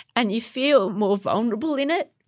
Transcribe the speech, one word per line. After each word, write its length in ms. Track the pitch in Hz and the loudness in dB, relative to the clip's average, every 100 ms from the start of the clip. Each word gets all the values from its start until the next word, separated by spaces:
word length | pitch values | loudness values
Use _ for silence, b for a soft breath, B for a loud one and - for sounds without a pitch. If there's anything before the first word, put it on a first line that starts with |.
| B | B
and 160 | 233 220 | -2 -2
you 120 | 220 | -2
feel 480 | - 254 277 277 190 | -6 -2 4 4 4
more 260 | 202 202 202 | 0 0 0
vulnerable 600 | 190 196 233 233 320 277 | 0 0 0 -2 -2 -2
in 140 | 285 | 0
it, 220 | 349 285 _ | -2 -4 _